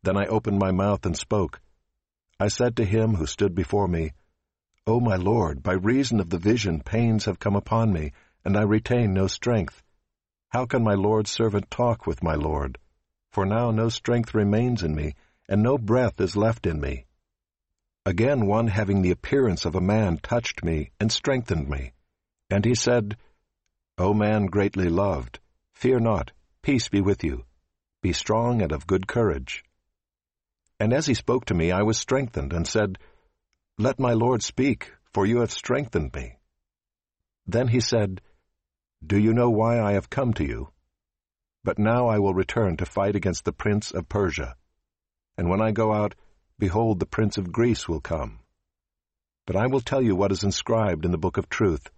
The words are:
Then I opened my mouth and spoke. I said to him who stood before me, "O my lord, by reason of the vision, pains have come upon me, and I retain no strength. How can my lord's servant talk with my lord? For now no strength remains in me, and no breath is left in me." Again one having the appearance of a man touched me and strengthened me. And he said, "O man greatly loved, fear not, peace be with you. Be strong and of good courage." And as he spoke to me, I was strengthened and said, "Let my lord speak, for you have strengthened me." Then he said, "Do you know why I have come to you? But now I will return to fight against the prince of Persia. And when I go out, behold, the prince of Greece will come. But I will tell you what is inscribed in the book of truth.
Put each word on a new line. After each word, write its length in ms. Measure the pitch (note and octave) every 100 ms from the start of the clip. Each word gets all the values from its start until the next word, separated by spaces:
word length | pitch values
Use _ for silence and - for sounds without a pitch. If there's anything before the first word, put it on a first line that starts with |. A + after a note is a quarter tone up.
Then 120 | G2 G2
I 100 | G2
opened 300 | A2 G#2 G2+
my 140 | F#2+
mouth 340 | F#2 G2+ G2 F#2+
and 120 | E2
spoke. 420 | - G#2+ E2 - _ _ _ _ _ _ _ _
I 80 | G#2
said 300 | - A#2+ A#2
to 80 | G#2
him 300 | A2 A2 G2+
who 100 | D#2
stood 280 | - G2+
before 360 | E2+ E2 G2+ F#2+
me, 240 | E2+ D#2 - _ _ _ _ _ _ -
"O 140 | A#2+
my 160 | A#2+ F#2
lord, 440 | F2+ A#2 E2+ C#2
by 120 | E2
reason 480 | F#2 G2 B2+ C3 A2+
of 80 | E2+
the 100 | F2+
vision, 400 | F#2+ A#2+ G2+ D#2+
pains 460 | - A2+ A#2 A2 G#2+
have 140 | F2+
come 180 | G#2+ G2+
upon 340 | - A2+ A2+
me, 220 | F2 D2+ - _ _ -
and 100 | G2+
I 60 |
retain 520 | G#2 A2 - B2 A2
no 140 | F#2+ F#2+
strength. 560 | - A#2+ A2+ E2 - _ _ _ _ _ _ _
How 180 | A#2+ B2+
can 160 | C3
my 140 | A2 G2+
lord's 340 | G2+ A2 G2+
servant 400 | - A2+ G#2 -
talk 380 | - A#2+ A2+ -
with 160 | D#2+
my 120 | E2 D#2
lord? 420 | D2+ D2+ C#2 B1 _ _ _ _ _
For 120 | - F#2+
now 240 | A2 A#2+
no 180 | A2 A2+
strength 440 | - - A#2+ A2+
remains 480 | A2 G2+ G#2+ B2 A#2
in 140 | E2+ D2+
me, 200 | D2 - _ _ -
and 120 | G2+
no 160 | A2+ C#3
breath 440 | G#2 B2 A#2+ -
is 160 | F#2+ G2+
left 280 | A2 A2+ F#2
in 140 | D#2
me." 260 | C#2 B1+ - _ _ _ _ _ _ _ _ _
Again 440 | - F2+ B2 C#3 G2+
one 180 | G#2 A#2
having 380 | G2 G2 G2
the 80 | F2+
appearance 520 | E2+ - C#3 B2+ E2
of 120 | F2 F2
a 40 |
man 380 | F#2 G#2+ G2+ E2
touched 460 | - A#2+ A#2 -
me 260 | E2 D#2+ D2 _
and 120 | A2
strengthened 580 | - - C3 A#2+ E2+ C#2
me. 240 | C#2 B1+ _ _ _ _ _ _
And 160 | G2 A2+
he 80 |
said, 420 | A#2+ - B2 G#2 G#2+ - _ _ _ _ _ _ -
"O 120 | F#2+
man 360 | G#2+ G#2 G#2+ G2
greatly 420 | F#2+ G2+ F#2+ F2+
loved, 500 | F2 G2+ D2+ A#1+ - _ _ _
fear 280 | _ B2+ B2+
not, 320 | A2+ G2 - _ _ _
peace 260 | - C3 -
be 100 | G2+
with 240 | F#2+ G2
you. 220 | D#2 C2 - _ _ _ _ _
Be 100 | F2+
strong 520 | D#2+ - A2 A#2 A#2+
and 80 | E2+
of 160 | D2+ D#2+
good 180 | F#2+ F#2+
courage." 580 | A#2+ A2 C#2+ B1+ - _ _ _ _ _ _ _ _ _ _ _ _
And 140 | G#2
as 120 | C3+ D3
he 80 |
spoke 320 | A#2+ - B2+ -
to 80 |
me, 180 | F2 E2
I 120 | F2+
was 160 | G#2 A2
strengthened 540 | - C3 B2+ - C#2
and 120 | E2+ E2+
said, 320 | A2 G2+ F#2 - _ _ _ _ _ _ -
"Let 220 | A2+ C3
my 140 | B2
lord 280 | A2+ A#2+ A#2+
speak, 500 | - - C3+ A#2 - - _
for 140 | - G2+
you 140 | A#2+
have 100 | A2+
strengthened 600 | - - C3 C3+ - C#2+ C#2+
me." 240 | B1 - _ _ _ _ _ _ _ _ _ _ -
Then 220 | A2 B2+
he 140 | A#2+
said, 380 | A2+ A#2+ G2+ F#2 _ _ _ _ _ _ _ _ D#2
"Do 140 | G2+
you 120 | G#2+
know 200 | A#2 A#2+
why 280 | A2 A2+ A#2+
I 120 | G#2
have 180 | G2+ -
come 240 | - B2+
to 100 | G#2
you? 300 | C#2+ A1+ B1+ _ _ _ _ _ _ _ _ _
But 140 | G#2+ F#2+
now 300 | G#2+ A#2+ B2
I 100 | G#2+
will 160 | G2
return 440 | F#2 F#2+ B2 G2+ D#2+
to 80 | F2
fight 280 | - G2 G2+
against 300 | F#2 E2 -
the 80 |
prince 380 | - G#2+ G#2 -
of 180 | - -
Persia. 460 | G#2 F#2+ D#2 B1 - _ _ _ _ _ _ _ -
And 120 | F2
when 120 | F#2+
I 80 | A2
go 240 | G#2+ A2
out, 220 | G#2+ G#2 - - _ _ -
behold, 400 | G2 F#2+ A2+ F#2+
the 80 | -
prince 320 | - G#2+ G#2
of 120 | F2+
Greece 380 | F2 A#2+ G#2+ -
will 100 | D#2+
come. 400 | - E2 A#1 G#1 _ _ _ _ _ _ _ _ _ _ -
But 80 | F#2
I 100 | B2
will 160 | C3+
tell 220 | A#2 C3+
you 120 | A#2+ F#2
what 160 | G2
is 120 | F#2+
inscribed 640 | G2+ - - A2+ G#2 E2 F2
in 60 |
the 60 | F2
book 200 | F2 G2
of 120 | -
truth. 400 | - G#2 D#2 -